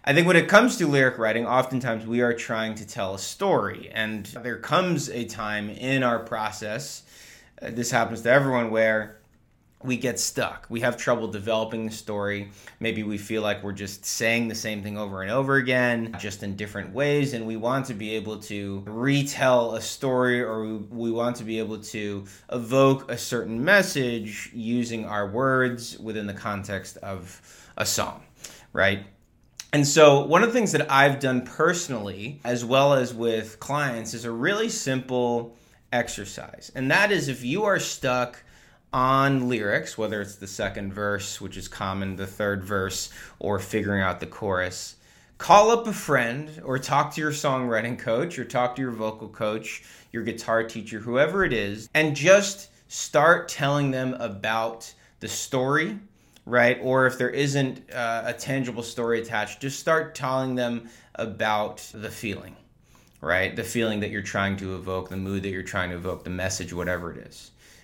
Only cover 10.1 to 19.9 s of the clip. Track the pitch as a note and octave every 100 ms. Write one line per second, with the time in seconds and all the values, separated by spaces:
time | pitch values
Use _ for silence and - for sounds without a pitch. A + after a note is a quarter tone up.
10.1 | - - - G2 - - A#2 B2 A#2+ -
11.1 | A#2+ A2 G2+ G2+ A2 A2 A2+ A2 A2 -
12.1 | G#2 G2+ G2+ G2+ G2+ - - A2+ A2 G#2
13.1 | G2+ G2+ A2 G#2+ G2+ G2+ G2 G2 - -
14.1 | - A#2 A#2 A#2 G#2 A2 G#2+ G2+ G#2 G#2
15.1 | F#2+ F#2+ A#2+ C3+ C#3 B2+ B2+ B2 A#2 A2+
16.1 | - G#2 G2 G#2 G2 G#2 G2+ F2 G#2 C#3+
17.1 | D3 C3+ A#2+ A2 A2+ A#2 C3+ B2+ G#2 G#2+
18.1 | A2 G#2+ G#2+ - G#2 G2+ G2 G2+ A2 C3
19.1 | C#3+ C#3 - C3+ B2 A#2 A2 -